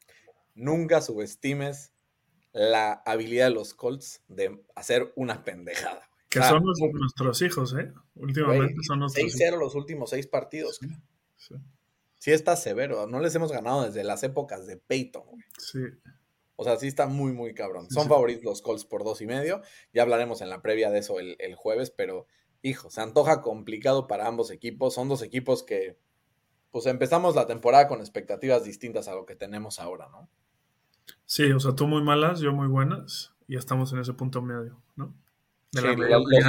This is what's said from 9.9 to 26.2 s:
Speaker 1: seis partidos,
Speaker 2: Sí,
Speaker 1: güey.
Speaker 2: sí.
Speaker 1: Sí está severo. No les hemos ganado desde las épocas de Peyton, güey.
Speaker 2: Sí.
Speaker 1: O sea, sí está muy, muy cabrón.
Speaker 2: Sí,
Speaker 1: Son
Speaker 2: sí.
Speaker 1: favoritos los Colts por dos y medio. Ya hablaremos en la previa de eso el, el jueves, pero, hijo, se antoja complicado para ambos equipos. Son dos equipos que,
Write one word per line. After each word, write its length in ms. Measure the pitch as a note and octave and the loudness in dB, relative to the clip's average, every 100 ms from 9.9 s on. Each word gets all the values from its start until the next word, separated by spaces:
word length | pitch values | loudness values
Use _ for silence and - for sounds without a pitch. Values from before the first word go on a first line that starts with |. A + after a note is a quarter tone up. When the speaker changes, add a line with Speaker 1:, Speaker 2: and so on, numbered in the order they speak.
| D3+ A#2+ | -8 -6
Speaker 1:
seis 180 | C#3 C#3 | -6 -4
partidos, 500 | C#3 - D#3 C#3+ - | -4 -4 -8 -8 -8
Speaker 2:
Sí, 100 | C#3 | -12
Speaker 1:
güey. 100 | D#3+ - _ _ _ | -14 -20 _ _ _
Speaker 2:
sí. 180 | - C#3 - _ _ _ _ _ | -20 -18 -20 _ _ _ _ _
Speaker 1:
Sí 120 | - | 2
está 240 | D#3 D#3+ E3+ | 2 4 0
severo. 520 | A#2 G#2 C#3 A2+ G#2+ | 0 -4 -2 -2 -4
No 120 | B2+ | -2
les 140 | E3 D#3+ | 0 0
hemos 160 | D#3+ | -2
ganado 320 | C3 A2+ C#3 | -4 -2 0
desde 200 | A#2 G#2 | -2 -4
las 200 | G2+ G2 | -4 -4
épocas 440 | - C3+ - G2 F#2+ | -4 -4 -6 -8 -14
de 100 | F2+ | -12
Peyton, 460 | - C3+ B2+ - - | -4 -4 -4 -10 -18
güey. 180 | A#3+ - - | -20 -20 -18
Speaker 2:
Sí. 220 | - C3+ B2+ - - - _ _ _ - | -12 -8 -8 -10 -20 -20 _ _ _ -6
Speaker 1:
O 20 | |
sea, 140 | A2 A2+ | 0 0
sí 80 | C#3 | 0
está 220 | C3+ C3+ | 0 0
muy, 240 | C#3 C3+ | 0 -2
muy 240 | B2 A#2 A2 | -4 -8 -8
cabrón. 320 | G2+ F2+ F2 | -8 -8 -6
Speaker 2:
Sí, 60 | C3 | 0
Speaker 1:
Son 80 | |
Speaker 2:
sí. 60 | D3+ | 4
Speaker 1:
favoritos 340 | D3 A#2+ A#2+ | 6 6 0
los 180 | A2+ G2 | -4 -6
Colts 240 | - A2 - | -4 -6 -6
por 180 | G2+ | -6
dos 160 | G#2 G2+ | -4 -6
y 60 | A2 | -6
medio. 360 | C3 D3+ G3+ - - _ A#2 | -4 -2 -4 -8 -20 _ 2
Ya 80 | |
hablaremos 380 | A#2+ A#2 A#2+ A2+ | 4 4 0 -4
en 80 | F#2 | -10
la 100 | F#2 | -8
previa 300 | G#2+ A2 G#2+ | -2 0 2
de 80 | G#2 | 0
eso 180 | G2 F#2+ | -2 -6
el, 160 | F2+ - | -8 -10
el 160 | F#2 F2+ | -12 -8
jueves, 340 | A2 A2+ C3 | -4 -2 -4
pero, 380 | - F#2+ F#2 - _ _ _ | -6 -6 -8 -12 _ _ _
hijo, 300 | C3 C3 F2 | -8 -8 -10
se 100 | - | -10
antoja 400 | A2 D3+ C#3+ D3 | 0 4 4 4
complicado 640 | A#2 G#2+ G#2 G#2+ C3+ C3+ C3 | 0 -8 -8 -4 0 0 0
para 220 | G2+ A2 | -4 -2
ambos 240 | A#2 A2+ | -2 -4
equipos. 420 | F#2+ A#2 G#2 C3 | -6 -12 -2 -2
Son 160 | B2+ C3 | -2 -4
dos 140 | C3+ | -4
equipos 400 | A2 B2+ B2+ B2 | -4 -6 0 -2
que, 340 | - G2+ F#2+ - _ _ | 0 -4 -4 -8 _ _